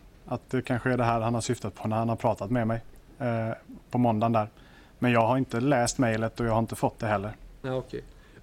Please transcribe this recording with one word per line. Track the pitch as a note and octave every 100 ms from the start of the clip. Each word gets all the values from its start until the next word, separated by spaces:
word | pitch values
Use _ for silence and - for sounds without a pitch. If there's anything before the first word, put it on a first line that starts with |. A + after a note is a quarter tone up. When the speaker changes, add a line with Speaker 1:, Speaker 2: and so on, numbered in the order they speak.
| - - -
Speaker 1:
att | A#2+ -
det | C3
kanske | - A#2+ C3
är | B2
det |
här | A#2 A#2
han | A2+
har | A#2+
syftat | - A#2+ G#2+ -
på | A2
när | A2
han | A2+
har | A2+
pratat | A#2+ G#2 G2+
med | B2 A2
mig, | A2+ - - - -
eh, | B2 A2+ A2+ - - C4 -
på | B2
måndagen | A#2+ G#2+ A#2
där. | A#2 G#2+ - - - - -
Men | B2
jag | A#2+ A2+
har | C3
inte | B2+ A#2
läst | C3+ C3 A#2+ -
mejlet | A#2+ A2 A2+ -
och | A#2
jag |
har | A2
inte | A2 -
fått | B2 -
det | A2+
heller. | G#2 G2+ A#2 - -
Speaker 2:
Ja, | C3 C3
okej. | - A#2+ - - - -